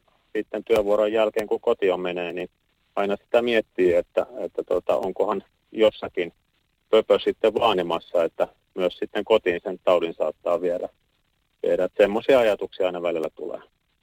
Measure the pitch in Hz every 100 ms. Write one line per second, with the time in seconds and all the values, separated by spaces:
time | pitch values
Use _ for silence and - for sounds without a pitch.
0 | _ _ _ 107 - 107 - 113 101 104
1 | 107 113 107 - 104 113 117 113 95 90
2 | 90 90 85 87 80 _ _ _ _ 101
3 | 101 101 _ 120 120 113 - - 90 87
4 | - - - 110 85 - - 90 - 90
5 | 95 - 101 101 - _ _ 107 107 -
6 | 98 95 85 - _ _ _ _ _ 110
7 | - 98 104 - 110 107 101 92 85 82
8 | - 87 82 - - _ _ 95 90 -
9 | - 107 98 110 92 87 95 92 - 87
10 | 82 - 78 - 87 85 90 90 95 _
11 | _ _ _ _ _ _ - 87 90 -
12 | 101 107 - 131 113 98 98 - 92 90
13 | 87 82 78 - - - - _ _ _